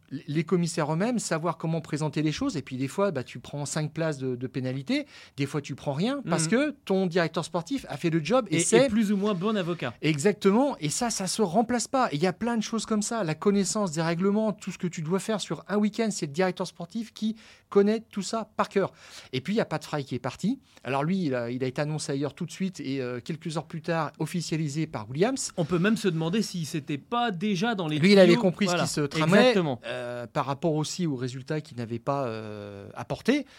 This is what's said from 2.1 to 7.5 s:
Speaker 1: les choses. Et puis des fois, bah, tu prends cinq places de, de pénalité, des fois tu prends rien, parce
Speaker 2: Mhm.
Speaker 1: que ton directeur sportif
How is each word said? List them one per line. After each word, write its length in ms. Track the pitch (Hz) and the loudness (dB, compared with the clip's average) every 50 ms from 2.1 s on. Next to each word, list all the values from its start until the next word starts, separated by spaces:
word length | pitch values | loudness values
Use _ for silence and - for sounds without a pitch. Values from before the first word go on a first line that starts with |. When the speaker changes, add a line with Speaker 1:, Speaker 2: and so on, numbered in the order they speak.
| - 156 | 0 0
Speaker 1:
les 100 | 151 156 | 0 0
choses. 240 | 147 - 262 285 214 | 0 -2 -2 -2 -2
Et 60 | 147 | -4
puis 160 | - - 135 | -6 -6 -4
des 100 | 123 135 | -4 -4
fois, 240 | 131 - - 196 202 | -2 0 0 0 0
bah, 140 | 160 131 120 | 0 -2 -6
tu 140 | - - 127 | -8 -10 -14
prends 260 | - - - 143 143 | -12 -10 -8 -8 -6
cinq 260 | 135 - 160 151 147 | -4 -4 -4 -4 -2
places 260 | 156 165 165 160 151 | -2 -2 -2 -2 -2
de, 200 | 131 131 131 127 | -2 -4 -4 -4
de 100 | 120 127 | -4 -6
pénalité, 600 | 123 - 139 127 127 127 135 135 - 254 294 285 - - - - - _ | -6 -6 -4 -4 -4 -4 -4 -2 -2 -2 -2 -2 -6 -12 -20 -20 -12 _
des 100 | - 143 | -6 -4
fois 160 | 139 - 151 | -4 -4 -4
tu 140 | 143 - 143 | -6 -6 -10
prends 160 | - - 151 | -6 -4 -4
rien, 300 | 135 143 185 240 277 285 - - | -2 0 0 -2 -2 -4 -2 0
parce 160 | 170 165 160 | 0 0 2
Speaker 2:
Mhm. 40 | 160 | 2
Speaker 1:
que 240 | 190 247 285 302 - - _ | 2 2 2 0 -2 -4 _
ton 200 | - 196 190 190 | 0 2 2 2
directeur 380 | 180 160 180 170 156 - 180 156 | 2 2 2 0 0 0 -4 -4
sportif 420 | - | -4